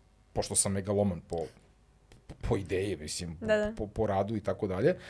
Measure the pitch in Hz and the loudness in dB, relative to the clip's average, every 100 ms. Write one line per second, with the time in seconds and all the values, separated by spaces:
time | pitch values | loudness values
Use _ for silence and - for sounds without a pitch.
0 | _ _ _ 113 - 101 104 98 95 101 | _ _ _ -4 0 2 2 0 2 4
1 | 101 82 - 82 80 - - _ _ _ | 4 2 -4 -4 -4 -10 -20 _ _ _
2 | - - - - - 110 95 92 101 82 | -20 -20 -18 -6 0 0 0 0 0 -2
3 | 76 - 87 82 220 214 214 220 104 - | -6 -6 -6 -6 0 2 0 -4 -4 0
4 | 107 98 101 110 98 95 101 92 135 - | 2 2 2 0 -2 -2 -2 2 2 2